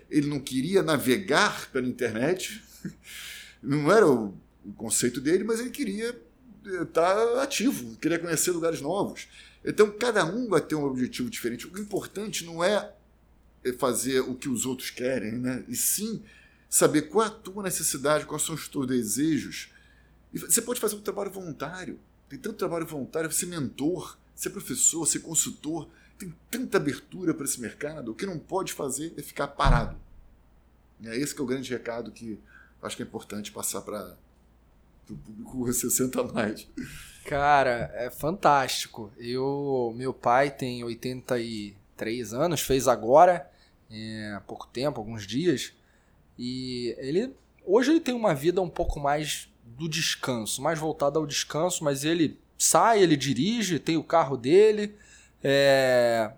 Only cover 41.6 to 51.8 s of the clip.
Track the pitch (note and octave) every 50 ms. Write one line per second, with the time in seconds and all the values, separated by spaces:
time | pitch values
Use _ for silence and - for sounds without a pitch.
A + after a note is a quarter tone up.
41.6 | G#2 G2+ G2+ - _ _ _ - G#2+ G#2+ A#2 B2+ A2+ G2 A2+ B2+ D#3+ F3+ D3+ -
42.6 | - - C3 C3 A#2+ B2+ A#2+ G#2+ A2 A#2 C3+ D#3 F3+ F#3 - E2 - - _ _
43.6 | _ _ _ _ _ - A2 A2 A2 A2 A2 A2 G#2+ G#2 G#2 G2 - - A2 -
44.6 | - - - A#2 C#3 D3+ C3 A#2+ G#2 G#2 A2+ G#2+ G2 F#2+ A2 C#3 F3+ F3 C#3 A#2
45.6 | - - - _ _ _ _ _ _ _ _ _ _ _ _ - A#2+ B2 B2+ C3
46.6 | B2+ B2+ B2 B2 A#2+ A#2 G#2+ - C3 C3 D#3+ G3 B3 C4+ - - _ _ _ _
47.6 | - F#3 G3 B3+ B3 C#4 E4 E4 - B3+ B3 A#3 A3 G3 D3+ C3+ C#3+ F3 F3 G3
48.6 | F#3 - - - E3 - - D#3 C#3+ C#3 D3 D#3 D3+ D3 - - - - _ _
49.6 | - A#2 A#2 C3+ E3 D#3+ D3+ E3 D3 - - - - C#3 B2 A2+ G#2 - - C3
50.6 | C3+ D#3+ E3 D3+ D#3 D#3+ C#3+ - C#3+ C#3+ D3 D#3+ D#3 D3 C#3 - - - - D3+
51.6 | E3+ F3+ E3+ -